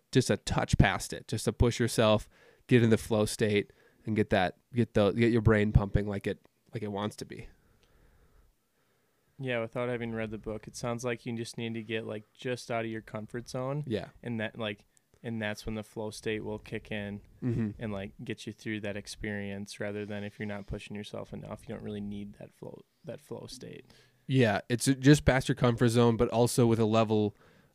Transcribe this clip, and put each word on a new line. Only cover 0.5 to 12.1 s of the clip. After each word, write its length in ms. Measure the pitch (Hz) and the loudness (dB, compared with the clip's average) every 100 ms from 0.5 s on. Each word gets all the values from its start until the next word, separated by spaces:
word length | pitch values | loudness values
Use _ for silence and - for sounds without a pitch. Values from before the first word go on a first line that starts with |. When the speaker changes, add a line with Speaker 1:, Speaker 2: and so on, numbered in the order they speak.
| - 113 - | -2 0 4
Speaker 1:
past 360 | 101 92 - | 4 4 -6
it, 160 | - - | -10 -6
just 160 | 110 | -4
to 80 | - | -2
push 260 | - 120 - | 2 2 4
yourself, 500 | 117 - 107 107 - _ _ _ - | 0 4 6 4 2 _ _ _ 4
get 160 | 123 | 6
in 80 | 113 | 8
the 80 | 110 | 4
flow 280 | - 110 107 | 4 0 2
state 460 | - 110 104 - _ _ _ | 0 2 2 0 _ _ _
and 120 | - 107 | -4 0
get 140 | 104 | 2
that, 260 | 101 90 - _ | 2 2 -2 _
get 200 | 120 113 | -2 0
the, 180 | 110 101 | 4 4
get 200 | 117 117 | 4 4
your 100 | 117 | 4
brain 300 | 107 107 104 | 6 4 6
pumping 340 | 113 101 107 104 | 4 4 -2 -2
like 200 | 101 104 | -4 -4
it, 120 | 92 _ _ _ | -6 _ _ _
like 80 | 120 | -10
it 100 | 107 | -8
wants 240 | 98 107 - | -4 -6 -6
to 80 | |
be. 240 | 101 107 - - _ _ _ _ _ _ _ _ _ _ _ _ _ _ _ _ _ - | -14 -14 -16 -20 _ _ _ _ _ _ _ _ _ _ _ _ _ _ _ _ _ -12
Speaker 2:
Yeah, 220 | 131 120 | -6 -4
without 300 | 113 131 123 | -4 -4 -4
having 220 | 120 117 | -4 -4
read 180 | 113 110 | -4 -6
the 80 | 110 | -6
book, 280 | 113 107 - | -8 -10 -10
it 100 | - | -10
sounds 280 | 123 117 | -6 -4
like 220 | 123 117 127 | -4 -6 -6
you 100 | 113 | -8
just 220 | 113 - | -8 -8
need 160 | 117 | -8
to 80 | 113 | -6
get, 240 | 110 110 | -6 -6
like, 180 | 113 | -6